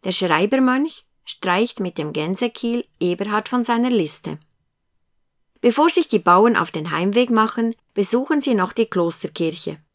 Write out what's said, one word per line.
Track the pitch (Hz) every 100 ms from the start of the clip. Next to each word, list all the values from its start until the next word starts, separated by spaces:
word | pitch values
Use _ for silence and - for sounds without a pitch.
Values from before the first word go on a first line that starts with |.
Der | 190
Schreibermönch | 180 185 156 208 262 262 262 320 - _ _
streicht | - - 185 180 233 -
mit | 185 -
dem | 151
Gänsekiel | 156 156 190 240 - 240 240 - _
Eberhard | 180 175 202 208 214
von | 247
seiner | 240 233 247
Liste. | 233 151 - 165 151 _ _ _ _ _ _ _ _ _ _ _ _
Bevor | 240 233 330
sich | 370 320
die | 208
Bauern | 180 180 226 -
auf | 165
den | 165 160
Heimweg | 156 185 214 247
machen, | 226 220 - 226 226 _
besuchen | - 196 247 269 302
sie | 269
noch | 220 185
die | - 226
Klosterkirche. | 180 170 - 151 - 165 170 - 156 _